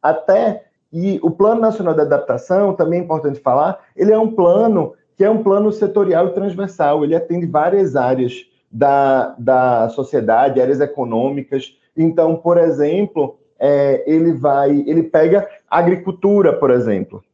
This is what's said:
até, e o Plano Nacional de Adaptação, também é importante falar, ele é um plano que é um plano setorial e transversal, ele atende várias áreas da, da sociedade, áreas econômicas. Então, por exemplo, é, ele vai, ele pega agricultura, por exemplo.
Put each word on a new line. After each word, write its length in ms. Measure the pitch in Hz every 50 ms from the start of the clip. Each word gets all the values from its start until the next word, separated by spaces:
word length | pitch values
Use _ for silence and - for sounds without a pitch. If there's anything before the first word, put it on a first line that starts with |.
até, 600 | - 147 160 - - - - - 240 220 196 - - _ _ _ _ _
e 280 | - 165 175 196 190 -
o 80 | - 165
Plano 320 | 165 - 196 214 233 233
Nacional 320 | 226 220 220 220 190 175 160
de 80 | 156
Adaptação, 720 | 147 143 147 131 - - 120 120 - - 185 190 202 196 190
também 280 | - 175 160 170 175
é 20 | 175
importante 360 | 170 160 156 139 147 139 139
falar, 400 | _ 135 123 135 151 175 190 - _ _ _
ele 160 | - 165 208
é 60 | 214 220
um 140 | 226 220
plano 640 | 220 - 180 175 175 202 220 233 214 214 156 - - _ _ _ _
que 80 | _ 196
é 60 | 208
um 140 | 226 220 220
plano 280 | 196 196 202 208 214
setorial 580 | 202 - 208 196 - 208 202 185 170 165 180 190
e 40 | -
transversal, 720 | 208 196 202 175 180 196 190 - - 156 143 147 151 151
ele 120 | 147 160
atende 300 | 170 165 - 170 175 170
várias 500 | 147 127 147 151 170 185 202 190 160 127
áreas 500 | 139 127 123 131 131 127 123 123 - - _ _ _ _ _
da, 640 | - 113 143 143 139 139 139 135 135 131 120 - - -
da 520 | 120 120 131 127 127 127 123 117 113 113
sociedade, 720 | - - 131 - - - 110 107 110 117 135 139 127 131
áreas 180 | 127 127 147 143
econômicas. 960 | 147 139 147 - 127 120 113 113 120 135 143 143 131 _ 139 135 127 - _ _ _ _ _
Então, 420 | 160 160 165 160 170 165 160 165 165
por 200 | - 170 175 175
exemplo, 800 | 170 160 160 135 147 147 160 190 208 196 - 160 143 131 - _ _ _ _ _
é, 440 | - 139 143 143 143 139 139 123 - 139
ele 260 | 156 160 165 165 165
vai, 500 | 131 127 147 139 139 139 143 147 143 135 139
ele 160 | 151 165 165
pega 440 | 160 - 160 156 160 151 151 147 - - - _ _
agricultura, 840 | - 160 175 180 185 180 - 190 180 - - 202 208 202 196 165 -
por 180 | - 147 135
exemplo. 500 | 123 123 120 113 104 95 95 - - 98 _ _